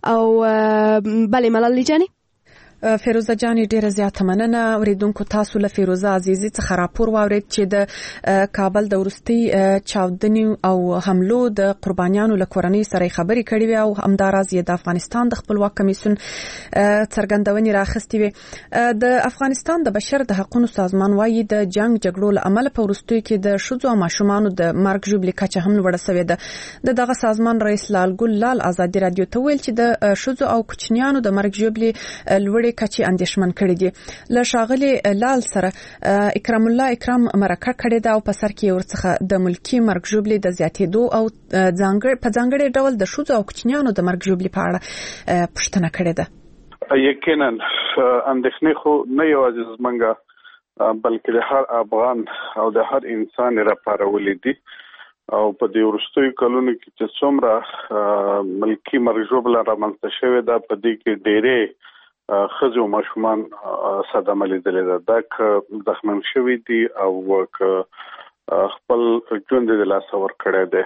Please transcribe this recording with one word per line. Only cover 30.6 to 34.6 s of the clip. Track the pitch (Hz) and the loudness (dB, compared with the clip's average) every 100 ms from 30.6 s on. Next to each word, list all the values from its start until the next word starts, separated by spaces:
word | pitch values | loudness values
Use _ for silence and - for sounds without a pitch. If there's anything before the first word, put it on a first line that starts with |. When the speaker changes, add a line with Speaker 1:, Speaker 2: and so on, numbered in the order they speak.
Speaker 2:
کوچنیانو | 220 - - 226 269 277 | -2 -12 -2 0 2 0
د | 220 | 0
مرګ | 196 202 | 0 -2
ژوبلې، | 202 220 220 226 220 - - - | 0 -2 2 -2 -2 -12 -14 -2
اه، | 196 | 0
لوړې | 202 220 233 | 2 2 0
کچې | 233 214 - 196 | 0 -4 0 0
اندېښمن | 185 180 - 185 | 0 0 0 0
کړي | - 196 | 0 0
دي. | 175 185 - - - - | 2 0 -2 -20 -20 -2
له | 240 | 0
ښاغلي، | 247 240 | 2 0